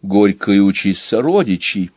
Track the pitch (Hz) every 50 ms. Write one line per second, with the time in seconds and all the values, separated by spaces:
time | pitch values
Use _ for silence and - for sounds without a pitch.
0 | - 95 95 101 104 101 95 - - - 101 101 101 98 98 - - 98 95 -
1 | - - - 113 123 151 175 208 180 120 95 85 - - - 101 95 85 _